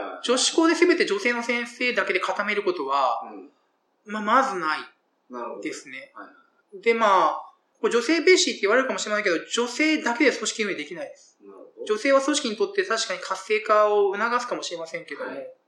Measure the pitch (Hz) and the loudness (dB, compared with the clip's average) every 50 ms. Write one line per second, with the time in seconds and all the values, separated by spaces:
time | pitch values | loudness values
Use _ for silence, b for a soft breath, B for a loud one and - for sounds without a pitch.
0 | - - - - - - 254 254 - - - - 320 330 330 330 339 349 349 349 | -8 -10 -10 -6 -2 0 0 2 2 0 2 4 4 4 4 4 4 4 4 4
1 | 202 - 196 202 - 240 240 233 233 240 240 240 240 233 - - 247 247 220 202 | 2 0 -2 -2 -2 -2 -2 -2 -4 -4 -4 -4 -6 -8 -6 -4 -2 -2 0 0
2 | 185 196 185 180 - - 185 - 208 208 208 202 - 185 175 - 139 131 139 139 | 0 0 0 -2 -2 -2 -4 -4 -4 -4 -2 -2 -2 -2 -2 -2 -2 -2 0 0
3 | 135 120 117 117 - 107 113 98 - - _ _ _ _ _ _ _ _ _ _ | 0 0 0 -2 -6 -12 -16 -18 -20 -20 _ _ _ _ _ _ _ _ _ _
4 | _ 214 202 - 202 208 233 269 254 - 196 180 165 156 151 139 123 - _ _ | _ -12 -10 -6 -2 2 2 2 2 2 -2 -4 -2 -2 -4 -4 -6 -12 _ _
5 | _ _ _ _ _ - 123 120 120 117 - - - 156 139 - - 143 131 135 | _ _ _ _ _ -14 -12 -10 -10 -10 -10 -10 -10 -10 -10 -10 -14 -16 -16 -16
6 | 135 - - 107 98 - - _ _ _ _ _ _ _ - 185 185 226 226 226 | -18 -18 -20 -20 -20 -20 -20 _ _ _ _ _ _ _ -12 -4 0 2 2 4
7 | 226 208 190 185 165 151 - - - - - _ _ _ _ _ - 208 220 240 | 4 4 6 6 4 4 2 -2 -8 -14 -20 _ _ _ _ _ -2 0 2 2
8 | 233 - 320 339 294 370 370 - - 262 - - - 190 226 262 269 254 202 185 | 2 2 2 4 6 6 6 6 6 2 0 0 0 2 4 4 2 2 -2 -4
9 | - 214 208 208 208 190 165 156 - - - 233 240 240 - - 302 311 311 294 | -4 -4 -2 0 0 0 0 0 -2 -4 -2 -2 -2 -2 0 0 2 2 2 0
10 | - 240 233 - 302 240 - - 214 - - - 214 202 165 147 147 147 175 165 | 0 -2 0 2 4 2 2 2 -2 -6 -4 -4 -4 -4 -4 -6 -8 -10 -10 -12
11 | 147 170 - - - _ _ _ - - - - - - _ - - - 214 208 | -12 -12 -14 -18 -20 _ _ _ -20 -20 -20 -20 -20 -20 _ -10 -4 -2 -2 0
12 | - 277 269 269 269 285 294 294 - 233 208 214 202 190 - 208 185 - 220 - | 4 4 4 4 4 4 0 0 0 -2 -2 -2 -2 -2 0 -2 -2 0 0 -2
13 | - - 185 180 - - 190 180 - - 214 214 214 220 214 214 214 208 208 208 | -2 -4 -6 -8 -6 -8 -8 -6 -4 -2 -2 0 2 2 4 4 4 4 4 4
14 | 202 196 190 202 220 233 240 247 240 - 180 156 - - 175 165 165 - - 165 | 2 2 0 0 -2 0 -2 -2 -2 -4 -6 -6 -6 -8 -8 -8 -10 -10 -10 -12
15 | 160 - 143 - - - 135 139 131 127 - _ _ | -12 -12 -12 -10 -10 -10 -10 -12 -12 -14 -16 _ _